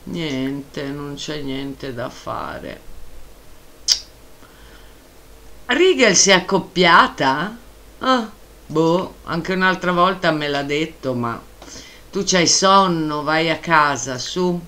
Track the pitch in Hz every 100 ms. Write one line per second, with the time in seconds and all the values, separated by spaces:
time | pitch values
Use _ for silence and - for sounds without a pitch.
0 | - 175 160 135 131 139 139 - 139 143
1 | 143 143 - 151 139 135 139 135 139 120
2 | 127 - - 113 71 78 69 - - -
3 | - - - - - - - - - -
4 | - - - - - - - - - -
5 | - - - - - - - 262 370 285
6 | 233 180 190 190 185 196 185 - 175 175
7 | 247 - 139 139 190 233 - - - -
8 | 247 254 214 - - - - 147 165 175
9 | - - - 160 160 185 190 185 175 180
10 | 180 185 175 156 147 143 139 147 156 -
11 | 139 123 120 113 - - - - - -
12 | - 190 190 185 165 - 190 196 190 170
13 | 156 151 147 156 165 156 - 160 147 135
14 | 139 127 - - 180 175